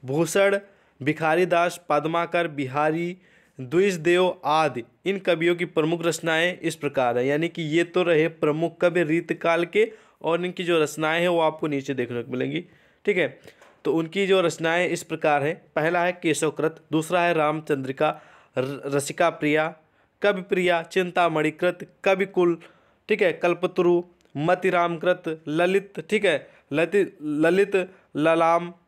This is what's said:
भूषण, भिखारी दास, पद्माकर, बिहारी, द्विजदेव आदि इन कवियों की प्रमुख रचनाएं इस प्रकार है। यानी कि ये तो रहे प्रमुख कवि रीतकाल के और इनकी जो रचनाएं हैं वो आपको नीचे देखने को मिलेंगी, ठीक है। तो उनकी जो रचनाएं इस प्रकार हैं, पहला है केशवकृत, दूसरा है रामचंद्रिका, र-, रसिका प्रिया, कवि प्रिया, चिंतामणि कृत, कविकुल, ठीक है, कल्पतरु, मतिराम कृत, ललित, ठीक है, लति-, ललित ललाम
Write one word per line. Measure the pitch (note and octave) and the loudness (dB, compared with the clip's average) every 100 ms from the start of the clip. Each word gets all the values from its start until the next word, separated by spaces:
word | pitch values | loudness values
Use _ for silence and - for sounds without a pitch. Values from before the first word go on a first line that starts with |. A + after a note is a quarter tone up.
| B2+ | -4
भूषण, | C#3+ E3 G3 G3 G3+ G3+ _ _ _ | -2 0 2 2 2 -4 _ _ _
भिखारी | C3 D3+ D#3+ E3 F#3 | -4 -2 0 2 2
दास, | E3+ F3 E3+ _ | 2 0 -4 _
पद्माकर, | D3+ D3+ E3+ E3+ F3 E3+ | 0 0 -2 -2 -2 -2
बिहारी, | C#3+ C3 C#3 D#3 D#3+ E3+ F3+ _ _ _ - | -4 -6 0 0 0 -6 -8 _ _ _ -16
द्विजदेव | B2+ E3 G3+ F3+ D3+ F3 F3+ - - | -2 2 2 0 2 4 2 0 0
आदि | D#3 D#3 B2 A2+ _ E3+ | 2 2 -2 -12 _ -6
इन | G3 | -4
कवियों | F#3+ E3 E3+ F3 | 0 0 2 0
की | F3 | -2
प्रमुख | E3 D#3 E3+ E3 | -2 0 0 -2
रचनाएं | D#3+ E3 D#3+ F3 F3+ | -2 -2 0 0 -2
इस | E3 D#3+ | -6 -4
प्रकार | C#3+ C#3 B2 A#2+ | -4 0 0 2
है। | C3 | 0
यानी | D3 E3+ | 0 -2
कि | E3+ | -4
ये | D#3 D#3+ | -2 0
तो | E3+ F3+ | 0 0
रहे | F3 D#3+ D#3+ | 2 2 2
प्रमुख | D#3+ D3+ D3+ E3 D#3+ | 0 -2 0 -2 0
कवि | F3 E3+ | 0 2
रीतकाल | D#3 E3 E3 D#3+ E3+ E3 F3 | 0 0 -2 -4 0 0 0
के | G#3 A3 - _ _ | 0 0 -2 _ _
और | - E3+ F3+ | -4 -2 -4
इनकी | F3+ | -6
जो | F3 E3+ | 0 2
रचनाएं | D3+ D3 D#3 E3 | 0 0 -2 0
हैं | F3 | 2
वो | E3+ | 2
आपको | D#3+ D#3 D#3+ | 0 0 -4
नीचे | C#3+ C3+ | -4 -4
देखने | C3 A#2+ A#2+ | -4 -4 -6
को | B2+ | -6
मिलेंगी, | B2+ C3 D3+ F3 _ _ _ - | -4 -4 -6 -10 _ _ _ -2
ठीक | F#3 | 0
है। | C#3+ - - - - _ - | -2 -4 -20 -20 -20 _ -2
तो | |
उनकी | D#3 E3 F#3 G3 | -2 -2 -2 2
जो | F#3+ | 4
रचनाएं | E3+ - E3 E3 F3+ | 2 0 -2 0 0
इस | E3 | -4
प्रकार | - D#3+ D#3+ D3 | -6 -2 0 2
हैं, | C#3 F3 _ - | 0 -4 _ -2
पहला | D#3 F3 | 0 2
है | F3 | 0
केशवकृत, | F3+ E3+ D3 D#3 - D3+ D#3 _ | 0 -2 0 0 0 -4 -4 _
दूसरा | D3+ D#3 F3 | -4 0 0
है | E3+ | 2
रामचंद्रिका, | E3 D3+ D#3 D#3 C#3+ C3 C3 D3+ D#3 - - _ - | 2 0 -2 -2 -4 -4 -2 -2 -2 -14 -20 _ -4
र-, | C3 C#3 - | -4 -4 -4
रसिका | C#3+ C#3 D3+ F3 | -4 -4 0 -2
प्रिया, | D#3+ D3+ D3+ D#3 E3+ _ _ _ _ | 0 0 0 0 -6 _ _ _ _
कवि | G3+ G3 | -2 -2
प्रिया, | F#3 F#3 F3+ E3+ | -2 -2 2 0
चिंतामणि | E3 F#3 F3+ F3 E3+ D#3 D#3 | 0 -2 -2 0 0 2 -2
कृत, | D#3 F3+ F3+ G3 _ | 0 -2 -2 -12 _
कविकुल, | - F#3+ F#3+ G3 F3 E3+ - _ _ _ - | -2 0 0 2 2 0 -8 _ _ _ -4
ठीक | G#3+ | 0
है, | F#3+ | 0
कल्पतरु, | D3+ F3 E3+ F3+ F#3 F3 F3 F3 _ _ C#3 | 0 -2 0 -2 0 2 2 0 _ _ -4
मतिराम | D#3 F#3 F#3+ F3 E3+ E3+ | 0 0 0 0 0 -2
कृत, | F3+ F3+ E3 D#3+ C#3 | 0 -2 -2 -8 -6
ललित, | D#3 F3+ F#3+ F#3+ - - | 0 2 0 -2 -14 -4
ठीक | G#3+ G3 | 0 0
है, | D3 - _ _ | 0 -4 _ _
लति-, | C#3 D#3+ G3 F#3 - | -2 0 2 0 -4
ललित | D3+ D3 D#3+ F#3 G3 G3 F3+ - _ C#3+ | -6 0 2 4 2 0 -4 -10 _ -2
ललाम | D#3 E3 E3 E3+ F3 F3 | 2 4 4 2 -2 -14